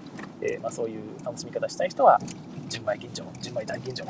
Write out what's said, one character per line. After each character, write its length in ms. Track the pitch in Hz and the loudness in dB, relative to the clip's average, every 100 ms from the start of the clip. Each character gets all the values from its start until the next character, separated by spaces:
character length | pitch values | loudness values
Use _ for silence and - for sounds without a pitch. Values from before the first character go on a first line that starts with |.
| - - - - | -12 -12 -12 -4
え 160 | - - | -2 -2
ー、 20 | |
ま 80 | 113 | -4
あ、 20 | |
そ 140 | - 113 | -2 -4
う 40 | |
い 80 | 107 | -4
う 280 | 107 - - | -8 -8 -6
楽 120 | 117 | -6
し 60 | 120 | -6
み 40 | |
方 160 | 117 113 | -2 -2
し 80 | - | 0
た 100 | 180 | 0
い 40 | |
人 160 | - 233 | 8 10
は、 140 | 127 - - - - - | 10 6 -8 -10 -10 -6
純 160 | - 107 | -4 -2
米 140 | 104 | -2
吟 100 | - | -4
醸、 140 | - - - | -10 -10 -8
純 140 | - 117 | -6 -4
米 100 | 107 | -4
大 160 | - | -4
吟 120 | 131 | -6
醸、 120 | 127 | -6